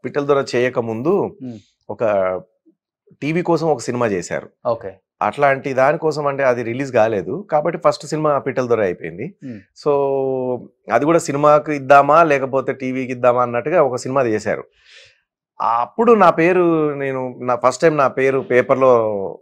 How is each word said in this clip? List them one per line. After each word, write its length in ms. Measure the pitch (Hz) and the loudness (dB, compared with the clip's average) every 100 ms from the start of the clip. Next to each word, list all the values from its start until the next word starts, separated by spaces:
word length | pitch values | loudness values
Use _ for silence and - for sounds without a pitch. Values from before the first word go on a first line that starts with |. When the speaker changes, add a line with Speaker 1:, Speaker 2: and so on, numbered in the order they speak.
Speaker 1:
పిట్టల 200 | 127 147 | -6 -6
దొర 200 | 143 139 135 123 | 0 0 0 -2
చేయక 220 | 123 123 | 0 -2
ముందు 580 | 117 110 143 196 110 - | -6 -4 0 0 -2 -8
Speaker 2:
Hmm. 140 | 127 110 _ _ - | -16 -16 _ _ -16
Speaker 1:
ఒక 120 | 104 113 101 92 92 - _ _ _ _ _ _ _ | -4 -2 0 0 -4 -10 _ _ _ _ _ _ _
టీవీ 200 | 139 165 | -4 -2
కోసం 240 | 170 165 160 | 0 0 0
ఒక 140 | 135 | -2
సినిమా 260 | 120 123 120 | -4 -2 -2
చేశారు. 440 | 95 87 71 - _ 127 | -2 -4 -10 -10 _ -6
Speaker 2:
ఓకే. 280 | 117 98 87 _ _ | -6 -8 -16 _ _
Speaker 1:
అట్లాంటి 520 | 104 120 143 135 139 | -4 0 0 0 -2
దానికోసం 520 | 131 135 160 156 147 143 | 2 2 2 -2 -2 -4
అంటే 180 | 139 | 0
అది 180 | 135 120 | 0 0
రిలీజ్ 300 | 117 120 139 | -4 -6 -2
కాలేదు 560 | 120 110 107 87 147 202 | 2 2 0 -4 -8 -4
కాబట్టి 300 | 151 160 165 156 | -2 -2 0 0
ఫస్ట్ 180 | 147 147 | -2 -6
సినిమా 320 | 156 156 139 | -4 0 0
పిట్టల 280 | 139 127 123 | -2 -4 0
దొర 140 | 113 | 2
అయిపోయింది. 540 | 98 82 85 85 147 - | 0 -2 -10 -12 -14 -14
Speaker 2:
Hmm. 120 | 135 107 | -16 -16
Speaker 1:
So 360 | _ _ 151 143 139 139 135 131 127 123 - _ - | _ _ -2 0 0 -2 -2 -4 -4 -6 -10 _ 0
అది 120 | 117 | 0
కూడా 140 | 147 170 | 2 0
సినిమాకు 540 | 160 139 151 151 151 | 0 0 4 4 2
ఇద్దామా 500 | 147 131 139 143 156 | -8 2 4 6 4
లేకపోతే 500 | 165 139 131 135 123 | 4 2 0 -2 -4
టీవీకి 400 | 131 131 127 127 | -6 -6 -6 -6
ఇద్దామా 300 | 127 123 123 | 0 2 2
అన్నట్టుగా 400 | 120 120 135 170 | 0 -2 0 2
ఒక 140 | 139 123 | 2 0
సినిమా 260 | 127 135 | -4 0
చేశారు. 420 | 120 107 104 71 - _ _ - - _ _ _ _ _ | 0 0 -2 -6 -8 _ _ -20 -20 _ _ _ _ _
అప్పుడు 520 | 98 117 120 - 240 | -2 -2 -2 -2 2
నా 180 | 220 175 | 6 6
పేరు 640 | 160 165 185 170 160 151 | 4 2 4 2 2 -2
నేను 440 | 143 135 131 127 123 | -4 -6 -4 -6 -6
నా 140 | 123 123 127 | -4 0 0
ఫస్ట్ 160 | 127 | 2
టైమ్ 140 | 165 151 | 2 4
నా 120 | 131 | 0
పేరు 300 | 135 135 131 | 2 0 0
పేపర్లో 1000 | - 123 123 123 131 117 110 101 95 - | 2 2 4 4 6 4 2 -4 -6 -10